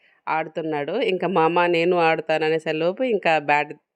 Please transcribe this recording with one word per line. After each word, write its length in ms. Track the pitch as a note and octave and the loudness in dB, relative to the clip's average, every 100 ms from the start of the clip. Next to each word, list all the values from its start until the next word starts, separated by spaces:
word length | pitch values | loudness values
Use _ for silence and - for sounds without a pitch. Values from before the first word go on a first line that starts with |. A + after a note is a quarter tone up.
| _ _ - | _ _ -4
ఆడుతున్నాడు. 640 | D#3+ E3 E3+ D#3+ D3+ C#3+ | -4 -4 -6 -4 -4 -4
ఇంకా 360 | G3+ A3 F#3 F3 | -2 0 0 0
మా 160 | F#3 D#3+ | 2 2
అమ్మ 200 | F3 F3 | 4 2
నేను 320 | E3+ E3+ F3+ | 2 2 2
ఆడుతాను 480 | E3 D#3+ - D#3 D#3 | 2 0 -2 -2 0
అనేసే 260 | D#3+ E3 | -2 -2
లోపు 320 | D#3 E3 G3 | -2 -2 -2
ఇంకా 360 | C4 G#3 E3+ D#3 | -2 0 0 0
బ్యాట్ 340 | D3 D3 D3 - _ | 2 0 0 -10 _